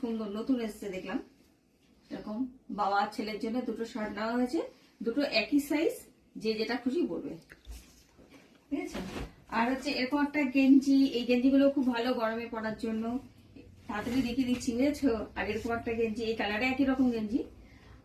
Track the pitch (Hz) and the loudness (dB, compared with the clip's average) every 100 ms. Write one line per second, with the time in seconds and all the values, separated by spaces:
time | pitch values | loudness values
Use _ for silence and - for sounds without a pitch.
0 | 233 226 214 208 226 254 220 - 208 185 | -6 -4 -4 -6 -2 -2 -2 -6 -8 -8
1 | 185 208 - _ _ _ _ _ _ _ | -6 -8 -8 _ _ _ _ _ _ _
2 | _ 196 208 214 254 - _ 202 196 202 | _ -12 -8 -6 -6 -8 _ -2 2 2
3 | 208 - 214 208 226 240 247 214 226 226 | 0 -2 -6 -4 -4 -2 -4 -4 -6 -6
4 | 214 208 220 240 247 330 494 - _ _ | -6 -4 -2 0 0 0 -4 -10 _ _
5 | 233 285 285 - - 294 - 302 392 - | -4 0 2 2 2 0 2 0 0 -2
6 | - _ _ - 220 214 220 247 254 294 | -12 _ _ -6 -4 -2 -2 -2 0 0
7 | 277 165 - 165 - - - - - - | -2 -2 -8 -12 -16 -20 -18 -18 -18 -20
8 | _ _ - - - - _ 285 - - | _ _ -20 -20 -20 -20 _ -8 -6 -8
9 | 185 - - - - 226 240 262 294 247 | -8 -8 -10 -12 -6 0 0 0 -2 -2
10 | 254 294 285 294 269 269 269 269 277 269 | 0 0 0 0 2 4 8 8 8 6
11 | 269 233 233 247 262 277 277 285 254 233 | 6 2 2 4 6 6 6 4 0 0
12 | 247 247 220 226 233 226 220 214 226 220 | 0 0 0 -2 -6 -6 -6 -4 -4 -2
13 | 226 247 - - - - - - - 208 | -2 -4 -8 -20 -20 -20 -20 -20 -8 -6
14 | 214 254 240 269 247 247 - 233 285 294 | -2 -2 0 0 0 0 -2 2 2 2
15 | 277 220 - - 190 220 233 233 233 226 | 0 0 -4 -6 -4 -4 -2 -4 -4 -2
16 | 226 214 226 226 208 214 254 254 269 262 | -2 -2 -4 -2 -2 0 -2 2 2 4
17 | 254 226 214 240 466 - - - - - | 2 2 0 -2 -4 -10 -20 -20 -20 -20